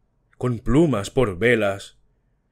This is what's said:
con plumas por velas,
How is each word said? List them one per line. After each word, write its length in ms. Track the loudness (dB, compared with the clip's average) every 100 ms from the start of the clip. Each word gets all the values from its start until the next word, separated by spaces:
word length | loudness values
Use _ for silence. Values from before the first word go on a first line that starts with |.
| _ _ _ -6
con 200 | -4 -4
plumas 520 | 0 2 2 0 -2
por 280 | -2 -2 0
velas, 600 | 2 2 0 -4 -12 _ _ _ _ _ _